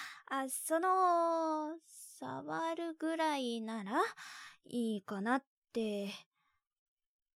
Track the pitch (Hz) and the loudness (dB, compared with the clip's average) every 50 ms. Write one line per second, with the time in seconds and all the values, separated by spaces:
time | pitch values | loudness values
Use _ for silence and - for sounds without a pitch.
0 | - - - - - - 262 269 269 262 - - - - 320 330 359 370 370 381 | -10 -10 -12 -14 -10 -6 -4 -4 -2 -4 -4 -6 -2 0 2 2 4 4 6 6
1 | 370 359 339 339 339 330 330 330 320 320 311 311 302 302 330 330 - - - - | 6 6 6 6 4 4 2 2 2 0 0 -2 -2 -4 -6 -10 -14 -18 -20 -18
2 | - - - - 269 - 262 269 285 302 311 330 330 330 330 330 339 330 320 - | -18 -16 -14 -12 -10 -8 -8 -6 -6 -4 -2 0 0 0 -2 -2 -4 -4 -4 -2
3 | 311 320 330 320 320 311 294 277 254 240 233 226 220 220 226 220 196 196 240 320 | -2 0 2 2 2 2 2 0 0 -2 -2 -2 -4 -4 -4 -4 -4 0 2 2
4 | 440 466 - - - - - - - - - - - - - 240 233 226 214 196 | 2 2 0 -8 -14 -14 -14 -14 -16 -18 -20 -20 -12 -6 -2 0 0 0 0 -2
5 | - - 208 196 202 233 254 254 - _ _ _ _ _ - 233 220 214 208 202 | -4 -4 -4 -2 2 2 2 2 0 _ _ _ _ _ -4 -2 0 0 0 -2
6 | 202 202 - - - _ _ _ _ _ _ _ _ _ _ _ _ _ _ _ | -2 -4 -6 -10 -14 _ _ _ _ _ _ _ _ _ _ _ _ _ _ _
7 | _ _ _ _ _ _ _ | _ _ _ _ _ _ _